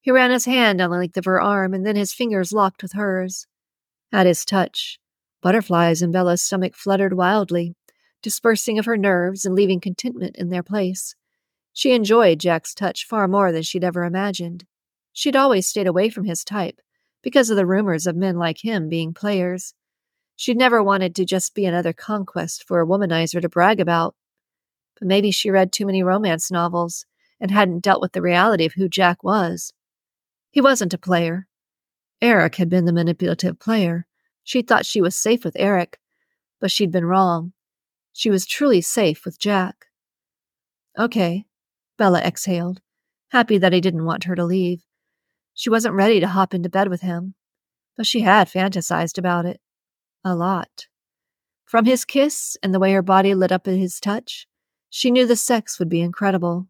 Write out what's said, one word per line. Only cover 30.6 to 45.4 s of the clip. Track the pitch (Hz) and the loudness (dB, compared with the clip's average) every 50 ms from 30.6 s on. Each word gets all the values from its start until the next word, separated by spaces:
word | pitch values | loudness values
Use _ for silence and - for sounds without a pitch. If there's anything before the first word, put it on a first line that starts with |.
wasn't | 254 277 269 233 214 175 185 | 4 4 4 2 -2 -4 -4
a | 170 | -6
player. | - 185 185 170 170 165 165 185 190 _ _ _ _ _ _ _ _ _ _ _ _ _ _ _ | -2 0 0 0 0 0 -2 -6 -8 _ _ _ _ _ _ _ _ _ _ _ _ _ _ _
Eric | - 240 233 196 165 160 - | 2 4 4 4 4 2 0
had | - 185 170 | -2 -2 0
been | 175 185 170 | 2 2 2
the | 175 170 | 2 2
manipulative | 170 170 165 170 _ 185 175 170 - - 180 170 _ | 2 2 0 0 _ -2 -2 -2 -2 -2 -4 -4 _
player. | _ 220 226 220 190 170 170 170 175 _ _ _ _ _ _ _ _ | _ -2 0 0 0 0 -2 -4 -8 _ _ _ _ _ _ _ _
She | - - 254 233 | -4 -4 -4 0
thought | - 240 - - | 2 2 0 2
she | - - 214 | 0 0 0
was | 175 175 185 | 0 0 0
safe | - - 220 233 240 - | -2 0 0 0 0 -2
with | 170 - | -8 -4
Eric, | - - 196 208 180 175 - - _ _ _ _ _ _ _ _ _ _ _ _ _ | -2 0 2 2 0 -2 -4 -10 _ _ _ _ _ _ _ _ _ _ _ _ _
but | - 190 | -4 -4
she'd | - - 214 175 | 0 0 0 0
been | 160 185 170 | 0 0 0
wrong. | 170 185 190 190 180 170 165 165 180 - _ _ _ _ _ _ _ _ _ _ _ _ | 2 2 2 2 2 0 -2 -4 -8 -14 _ _ _ _ _ _ _ _ _ _ _ _
She | - - 226 | -4 0 0
was | 202 190 185 | 0 0 0
truly | - - - 285 285 240 180 | -4 -4 0 2 4 4 2
safe | 165 - - 247 214 165 151 - _ | 2 0 -2 0 0 0 0 -2 _
with | 185 160 _ | -14 -12 _
Jack. | - 208 - 190 185 180 - _ _ _ _ _ _ _ _ _ _ _ _ _ _ _ _ _ _ _ _ _ _ _ _ - | -4 -2 0 0 -2 -4 -8 _ _ _ _ _ _ _ _ _ _ _ _ _ _ _ _ _ _ _ _ _ _ _ _ -4
"Okay," | 220 240 - 233 185 170 170 190 214 _ _ _ _ _ _ _ _ _ _ | -4 -2 0 0 0 0 0 -4 -6 _ _ _ _ _ _ _ _ _ _
Bella | _ 214 196 180 175 - | _ 2 4 4 4 2
exhaled, | 175 - - - 202 185 170 170 175 190 185 _ _ _ _ _ _ _ _ _ _ | -2 -4 -4 -4 -4 -2 -2 -2 -6 -8 -10 _ _ _ _ _ _ _ _ _ _
happy | - 247 233 233 220 196 | 0 0 2 4 2 4
that | 180 185 175 | 4 4 4
he | 180 | 4
didn't | 175 190 170 160 160 | 2 2 -2 -2 -2
want | 165 165 - - | -2 -4 -4 -4
her | 175 185 | -6 -4
to | 175 175 | -2 -2
leave. | 170 180 190 185 175 180 170 _ _ _ _ _ _ _ _ _ _ _ _ | 0 0 0 0 -2 -2 -6 _ _ _ _ _ _ _ _ _ _ _ _